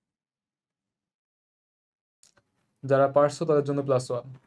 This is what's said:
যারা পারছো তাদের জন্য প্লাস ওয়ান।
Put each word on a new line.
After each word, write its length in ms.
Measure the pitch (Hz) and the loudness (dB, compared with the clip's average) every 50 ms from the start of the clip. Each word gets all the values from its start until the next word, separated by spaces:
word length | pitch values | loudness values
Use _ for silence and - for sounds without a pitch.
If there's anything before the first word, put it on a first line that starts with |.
| _ _ _ _ _ _ _ _ _ _ _ _ _ _ _ _ _ _ _ _ _ _ _ _ _ _ _ _ _ _ _ _ _ _ _ _ _ _ _ _ _ _ _ _ _ _ _ _ _ _ _ _ _ _ _ _ - | _ _ _ _ _ _ _ _ _ _ _ _ _ _ _ _ _ _ _ _ _ _ _ _ _ _ _ _ _ _ _ _ _ _ _ _ _ _ _ _ _ _ _ _ _ _ _ _ _ _ _ _ _ _ _ _ -4
যারা 220 | 131 135 135 139 135 | 0 2 2 2 4
পারছো 340 | 135 143 147 143 139 - 170 | 4 4 2 2 0 -2 -2
তাদের 200 | 160 151 147 143 | 0 0 0 0
জন্য 160 | 139 143 143 139 | -2 -2 -4 -2
প্লাস 220 | 135 131 127 127 | 0 0 -2 -2
ওয়ান। 200 | - 127 120 120 131 127 - _ | -4 -8 -8 -8 -12 -18 -20 _